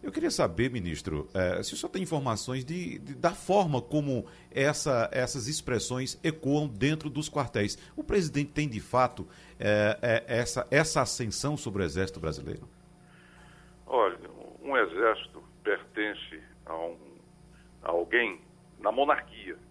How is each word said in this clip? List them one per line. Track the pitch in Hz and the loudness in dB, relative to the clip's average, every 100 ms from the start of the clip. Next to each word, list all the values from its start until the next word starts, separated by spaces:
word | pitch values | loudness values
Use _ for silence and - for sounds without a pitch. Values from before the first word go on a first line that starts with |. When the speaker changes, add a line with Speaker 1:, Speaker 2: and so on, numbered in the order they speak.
Speaker 1:
Eu | - | -4
queria | 294 320 | -2 0
saber, | 220 127 85 127 | 2 2 2 0
ministro, | 120 87 76 - 78 73 | 0 -4 -4 -4 -4 -4
eh, | 95 90 90 | 0 0 0
se | 104 | -4
o | - | -6
senhor | 330 | -6
tem | - | -4
informações | 185 156 135 107 - 131 | -2 -2 0 -2 -2 -6
de, | 127 170 175 - | -4 -6 -6 -8
de, | 139 135 | -10 0
da | 170 | 0
forma | 196 - 196 180 135 | 0 2 4 4 2
como | 117 151 147 127 104 - - | 0 0 0 -2 -4 -14 -8
essa, | - 143 147 - 127 113 | 0 2 2 2 2 2
essas | - 123 139 113 | 0 -2 -2 -4
expressões | 156 - 120 - 123 131 - | -4 0 0 0 -4 -4 -2
ecoam | 165 156 131 147 151 | -2 -2 2 2 0
dentro | 104 135 156 151 | 2 2 2 -2
dos | 131 151 | -6 -4
quartéis. | 147 123 117 104 - - - | -2 0 0 0 -2 -12 -10
O | |
presidente | 294 208 160 139 143 | 0 2 2 0 -2
tem, | - 151 | 0 -2
de | 110 | -2
fato, | - 123 127 - 87 - - - | 0 4 4 2 -12 -14 -20 -4
eh, | 98 107 104 - | 4 6 4 2
eh, | 120 113 - | 2 2 2
essa, | 120 120 - - | 0 0 -2 2
essa | 139 156 156 | 4 4 2
ascensão | 123 - 117 - 139 147 | 0 0 -4 -2 -2 -2
sobre | - 98 | -4 -2
o | 90 | 0
exército | 85 95 - | 0 -2 -2
brasileiro? | 80 78 - - - - - - - - - - - - - - - | -6 -6 -8 -10 -12 -20 -20 -20 -20 -20 -20 -20 -20 -20 -20 -20 -2
Speaker 2:
Olha, | 127 101 82 - - - - | 4 4 2 -12 -16 -18 -12
um | - 135 | -2 2
exército | 98 85 113 107 - - - - | 2 4 2 2 -4 -16 -20 -8
pertence | - 98 - - 107 101 - 80 76 - - | -2 -2 -2 -4 -4 -4 -12 -16 -20 -20 -10
a | 82 | -6
um, | 85 85 - - - - - - - - | -6 -8 -18 -20 -20 -20 -20 -20 -20 -10
a | - | -2
alguém | 85 85 117 113 87 - - - - | 0 2 2 2 -4 -16 -20 -20 -4
na | 101 | -2
monarquia. | 113 143 143 - 113 98 - - | 2 2 2 -2 -14 -12 -12 -14